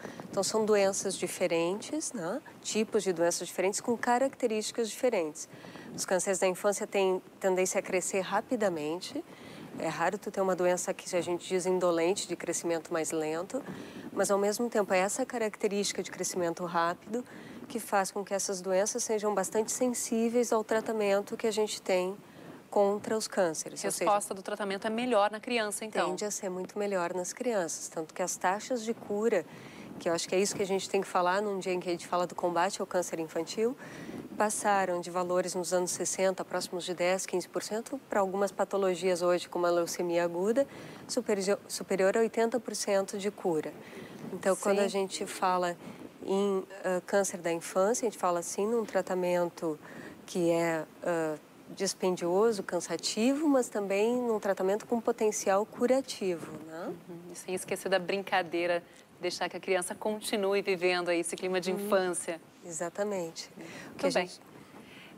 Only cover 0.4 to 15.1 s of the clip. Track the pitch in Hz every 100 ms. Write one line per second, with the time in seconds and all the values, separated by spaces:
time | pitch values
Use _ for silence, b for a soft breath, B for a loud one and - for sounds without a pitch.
0.4 | 185 220 214 208 196 196 196 185 175 -
1.4 | 180 170 170 202 - 302 - 233 170 254
2.4 | - - - 214 220 220 190 165 170 175
3.4 | 175 - 185 208 - 226 240 240 269 -
4.4 | 240 214 214 - 226 - 202 214 156 -
5.4 | - B B B B 170 - 185 202 185
6.4 | 190 180 208 196 208 202 190 185 - -
7.4 | 196 185 185 202 - 190 175 196 175 196
8.4 | - 247 208 165 151 175 - 285 - B
9.4 | B B B - 160 151 170 202 214 202
10.4 | 190 175 180 180 - 180 - 180 165 170
11.4 | - 185 175 185 180 165 165 196 - 170
12.4 | - 160 170 165 160 170 156 165 156 160
13.4 | 190 262 B B B B B - 196 196
14.4 | 202 208 240 226 190 185 190